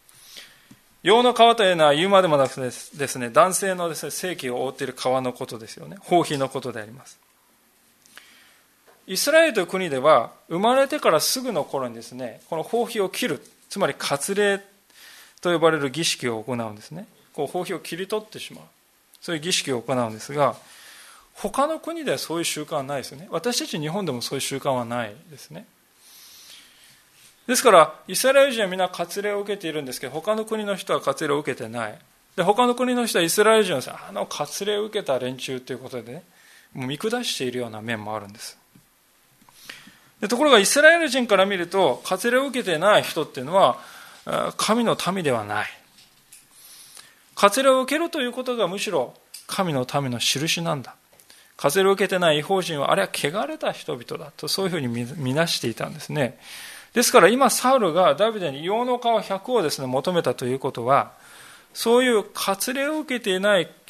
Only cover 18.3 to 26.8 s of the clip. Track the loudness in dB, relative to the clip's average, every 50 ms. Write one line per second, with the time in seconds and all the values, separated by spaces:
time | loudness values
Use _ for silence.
18.3 | -16 -16 -16 -16 -18 -20 -20 -20 _ _ _ _ _ _ _ _ _ _ -8 -8
19.3 | -6 -6 -4 -2 -2 -2 -2 -2 -4 -4 -2 -2 -2 -2 -2 -4 -6 -10 -12 -6
20.3 | 0 2 2 2 0 -4 -16 -20 -20 -20 -20 -20 -20 -20 -20 -20 -20 -20 _ _
21.3 | _ -10 -8 -4 0 0 0 0 -2 -6 -8 -10 -8 -6 -4 -4 -4 -4 -4 -6
22.3 | -4 -4 -4 -4 -4 -6 -8 -6 -6 -6 -6 -4 -8 -8 -8 -10 -16 -16 -14 -8
23.3 | -8 -4 -4 -2 -2 -2 -4 -4 -6 -6 -6 -4 -4 -4 -4 -4 -4 -6 -6 -6
24.3 | -6 -6 -6 -6 -6 -4 -2 -2 -2 -2 -2 -4 -4 -6 -6 -6 -10 -16 -20 -20
25.3 | -20 -20 -20 -18 -18 -20 -20 _ _ _ _ _ _ _ _ -20 -20 -20 -20 -20
26.3 | -20 -20 -20 -20 -20 -20 -20 _ _ _